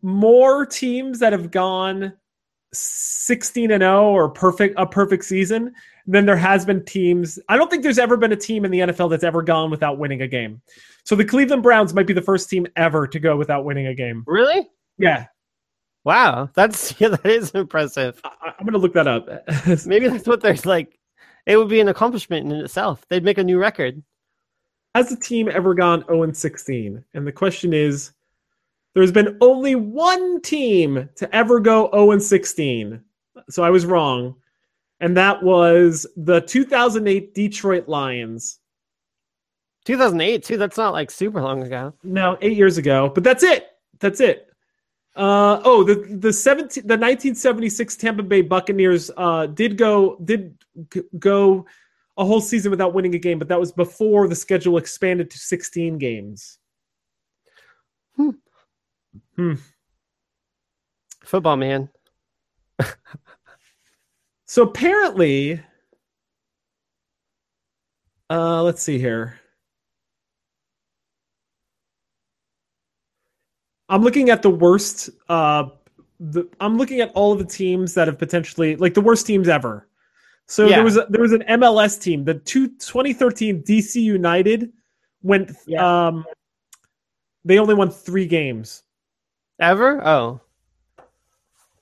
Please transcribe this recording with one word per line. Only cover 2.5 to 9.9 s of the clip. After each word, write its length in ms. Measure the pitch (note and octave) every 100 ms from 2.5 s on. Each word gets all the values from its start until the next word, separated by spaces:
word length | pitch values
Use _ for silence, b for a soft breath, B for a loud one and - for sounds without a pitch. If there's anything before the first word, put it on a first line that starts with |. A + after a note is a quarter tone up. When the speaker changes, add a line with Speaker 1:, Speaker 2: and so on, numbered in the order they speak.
| _ _
Speaker 1:
sixteen 960 | - - - - - - A#3+ - A#3+ A#3
and 120 | G#3
oh 280 | F#3 G3 G#3
or 180 | G3 D3+
perfect, 460 | - F#3 F3+ G3+ G3+
a 80 | F#3
perfect 400 | G3 G3 F#3 -
season 480 | F#3+ F#3 A3+ A#3+ b b b -
than 200 | F#3+ G3+
there 120 | F#3
has 280 | F3+ G3 F#3
been 180 | F#3+ -
teams. 540 | G3 F3+ F3 E3+ - -
I 80 | A3+
don't 120 | E4+
think 140 | F4
there's 140 | C#4 A#3+
ever 160 | A#3+ A#3+
been 160 | A3
a 60 | G#3
team 280 | - A3 G3
in 60 |
the 100 | F3+
N 80 | F3+
F 100 | F3
L 100 | F3
that's 140 | D#3+
ever 180 | E3+ E3
gone 300 | E3 D#3+ D#3+
without 260 | D3+ D3+